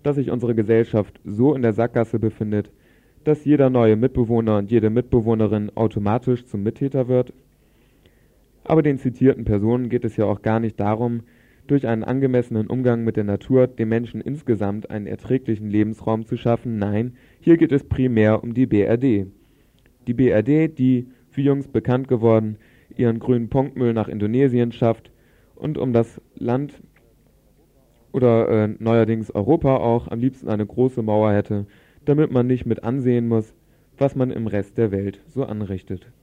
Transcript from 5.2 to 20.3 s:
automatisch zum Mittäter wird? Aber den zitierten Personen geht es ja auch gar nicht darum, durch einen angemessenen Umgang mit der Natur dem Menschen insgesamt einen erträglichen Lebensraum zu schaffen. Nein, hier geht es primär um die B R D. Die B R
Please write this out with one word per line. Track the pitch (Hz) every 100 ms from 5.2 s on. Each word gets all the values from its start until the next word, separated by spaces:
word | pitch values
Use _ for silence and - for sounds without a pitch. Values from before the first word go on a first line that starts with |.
| 110 110 107 104 104 -
automatisch | 110 110 101 117 127 123 -
zum | 107
Mittäter | 101 - 139 135 120
wird? | 127 123 - _ _ _ _ _ _ _ _ _ _ _ _
Aber | - 160
den | 151 135
zitierten | 131 120 131 -
Personen | 110 104 107 123 120
geht | 120 120
es | 113
ja |
auch | 104 101
gar | 113 110
nicht | 113 -
darum, | 101 107 120 117 117 _ _ _ -
durch | 143 120
einen | 113
angemessenen | 107 131 135 127 120 113 107
Umgang | 127 123 117
mit | 113 110
der |
Natur | 104 101 - 131 123
dem | - 113
Menschen | 113 117 110
insgesamt | - 147 - 107 101 104 -
einen | 107 98
erträglichen | 101 104 127 127 107 107
Lebensraum | 104 107 110 - 110 110
zu | 120
schaffen. | 120 117 127 110
Nein, | 101 104 123 - _ _
hier | - 165
geht | 165
es | 139
primär | - - 127 113 107 110
um | 117
die | 113 131
B | 104
R | 98 117
D. | 135 101 95 _ _ _ _ _ _ _ -
Die |
B | 120
R | 127